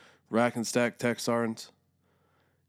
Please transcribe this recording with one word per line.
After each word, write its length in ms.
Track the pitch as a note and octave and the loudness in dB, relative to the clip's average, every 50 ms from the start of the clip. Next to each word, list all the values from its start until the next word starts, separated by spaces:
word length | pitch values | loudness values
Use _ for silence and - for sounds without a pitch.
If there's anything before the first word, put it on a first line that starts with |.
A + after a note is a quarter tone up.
| - - - _ _ - | -20 -20 -20 _ _ -2
rack 260 | - A2 A#2+ A#2+ - | 2 2 2 2 2
and 100 | A#2+ A2 | -2 -6
stack 320 | - - B2 A#2+ A2+ - - | -2 0 2 0 0 0 -2
tech 220 | - A#2+ A2+ - | -2 -2 -2 0
sergeants, 520 | - - A#2 A#2 A#2 A2+ A2+ - - - - _ _ _ _ _ _ _ _ _ _ _ _ _ _ _ _ _ _ | -2 0 0 0 0 -2 -4 -6 -12 -20 -20 _ _ _ _ _ _ _ _ _ _ _ _ _ _ _ _ _ _